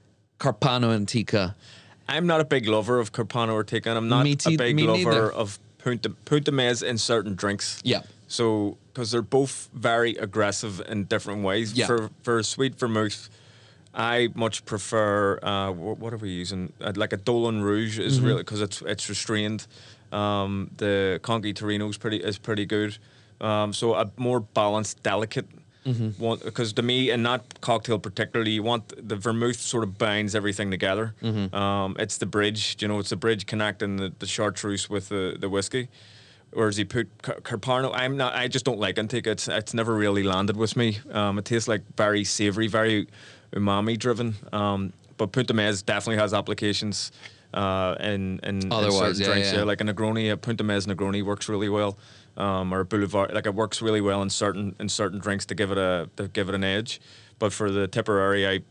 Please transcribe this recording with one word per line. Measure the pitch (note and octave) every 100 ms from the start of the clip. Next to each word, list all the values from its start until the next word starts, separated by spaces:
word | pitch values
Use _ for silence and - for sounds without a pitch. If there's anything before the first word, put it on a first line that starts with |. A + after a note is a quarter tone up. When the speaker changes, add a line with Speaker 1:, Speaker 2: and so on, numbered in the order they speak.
| _ _ _ -
Speaker 1:
Carpano | C#3 B2 C#3+ B2 A#2
Antica. | A2 G2+ A#2+ G2 G#2+ F#2 - - - - - -
Speaker 2:
I'm | D3 F3
not | D#3+
a | D3+
big | C#3 A2
lover | A2 G#2 B2
of | G#2+
Carpano | - G#2+ B2 A2+ G#2+
Antica, | G#2+ A2+ A2+
and | A2+
I'm | A2+
not | A#2+
Speaker 1:
Me | C#3+
Speaker 2:
a | C#3+
Speaker 1:
too, | - D#3+
Speaker 2:
big | A#2+ D3
Speaker 1:
me |
Speaker 2:
lover | A2+ A2
Speaker 1:
neither. | A#2 A2 A2
Speaker 2:
of | - G#2 - - -
Punta, | C3 A#2+ A2 - -
Punta | D3+ D3
Mez | C#3 B2 A#2+
in | - A#2
certain | - A#2 G2+ F2+
drinks. | G2+ G2+ - -
Speaker 1:
Yeah. | B2 G#2+ - - -
Speaker 2:
So, | - A#2 G#2+ G2+ - _
'cause | - A2+
they're | A#2+
both | G2 C3+ C#3 - -
very | A#2+ A#2 A#2 A#2 -
aggressive | G#2 G#2+ G2+ G2 A2+ F#2 -
in | G#2+ F#2+
different | G#2+ - G#2
ways. | G2 G2+ A2
Speaker 1:
Yeah. | A#2+ A2
Speaker 2:
For, | A#2 A2 -
for | - A#2
sweet | G#2+ - C3+ -
vermouth, | A#2+ A2 G#2+ - - - - - - - -
I | - A#2 A#2+ A#2
much | A2+ A2+ - -
prefer, | G#2+ - A2 G#2 G2+ G2 F#2
uh, | - G2 G2
wh-, | F2+ F#2 A2
what | A2+
are | A2+
we | G#2
using? | F2 F2+ F#2+ F#2 -
Uh, | G2+ G2
like | G#2+
a | G2+
Dolan | A2 A#2+ A#2 A2
Rouge | G2+ G#2 A2 G#2+
is | F#2+ C3+
Speaker 1:
Mm-hmm. | B2+
Speaker 2:
really, | F#2+
'cause | - G#2
it's, | G2+ -
it's | - G#2+ -
restrained. | G2+ - G#2+ G#2+ G#2+ - - - - -
Um, | G#2 G#2 G2+ G2 G2 F#2+ -
the | G#2 G2 F#2+ F2+
Conky | - A2+ G#2
Torino's | F#2+ G#2+ G#2 G#2 G2+
pretty, | A#2 G#2+
is | G2+ G2+
pretty | - G#2 G2
good. | G#2 G#2 G#2+ - - - -
Um, | A2 G#2+ G#2
so | G2 A#2+
a | G2 A2 -
more | B2 B2
balanced, | A2 A2 G#2 G#2+ G#2 -
delicate | G#2+ G2+ A2 - - - - _ C3+
Speaker 1:
Mm-hmm. | A#2+ A2 G2+
Speaker 2:
one, | A2+ A#2
'cause | - - A2+
to | A#2
me, | A#2+ B2+ C3
in | A#2+
that | A#2+ B2+ - -
cocktail | - A2+ A#2 G#2+
particularly, | G#2+ G2 G#2+ A#2+ A2
you | A2
want | A2 A#2 - - A2
the | G#2
vermouth | A2+ A2+ A#2+ A#2
sort | - A#2+
of | G#2 F#2+
binds | A2 G#2 G#2
everything | G#2+ G2+ G2 G2+
together. | F#2 G2 G2+ A2+ A2
Speaker 1:
Mm-hmm. | A#2 G#2+ G2
Speaker 2:
Um, | G2 G2+ G2+ F#2+ -
it's | G#2+ -
the | G2
bridge, | G#2 G#2 G#2+ - -
you | G#2+
know, | G#2
it's | F#2+
the | G2+
bridge | A2+ A2 -
connecting | G#2+ G#2+ G2 G2+ G2
the, | F#2+ -
the | F#2+
chartreuse | - G#2 F#2+ G#2 G2 -
with | G2+ F#2+
the, | G2+ F#2 E2+
the | G2
whiskey. | G2 G2 B2+ B2 - - - - - -
Whereas | - A2 G2+
you | G2+
put | B2 A2 -
Car-, | - -
Carpano, | - A2+ B2 B2+ C3
I'm | - B2+ C#3
not, | B2+
I | B2 B2
just | B2
don't | C3 G#2
like | G2 F#2+
Antica. | A2 A#2+ A2
It's, | G#2 -
it's | F#2+ A2
never | A#2 A2+
really | A2 G#2 G2+
landed | G2 F#2 G2+ G#2
with | A2 B2
me. | A#2 G#2 -
Um, | G#2+ G#2 G2
it | G2+
tastes, | A#2 A2+
like, | G#2 - -
very | G#2 G#2
savory, | G2 - G#2 G2 A2
very | A2 A2 G#2+ - - - - -
umami | - G2+ G2+ G#2+ A2+
driven. | B2 A2+ A#2+ G#2 -
Um, | G#2+ G#2 G2 F#2+ - - -
but | G#2+
Punta | C3 A#2+
Mez | A2+ G#2 G2+ -
definitely | G#2 A#2 G#2+
has | G#2+
applications, | G2+ G2+ G#2 G#2 G2 G#2+ F#2 - - - - -
uh, | - G2 F#2+ F#2 -
in, | G#2 G2+ F#2+ F#2
in, | - G2
in | F#2+
Speaker 1:
Otherwise, | A2 G#2 G2 F#2 F#2+
Speaker 2:
certain |
Speaker 1:
yeah, | G2
Speaker 2:
drinks. | G2 G2
Speaker 1:
yeah. | G#2
Speaker 2:
Yeah, |
like | G#2 G2+
a |
Negroni, | G#2+ F#2+ A2 A2+ A2
a | G#2
Punta | - A2
Mez | G#2+ G2+ F#2+
Negroni | F#2 G2 G2+
works | G2 G2+ -
really | G#2 G#2
well. | G#2 G#2 G2 - - - -
Um, | G2 F#2+ F#2
or | F#2+
a | F#2
Boulevard, | G#2+ G2 G2+ G2
like, | G#2 G#2+
it |
works | G2 G#2+ -
really | A2+ G#2+
well | G2+ G2
in | G2
certain, | - G#2 F#2+ G2+ F2+
in | G#2
certain | - G2+ G2
drinks | F#2+ G2 -
to | F#2
give | G2
it | G2
a, | F#2 F2+ D#2+ -
to | G2
give | G#2+ F#2+
it | G2
an |
edge. | G2 G2 A2+ - - - - -
But | G#2+
for | - G#2
the | G2 F#2+
Tipperary, | A#2 G#2+ G2+ G2 G2 G2
I | F#2+ -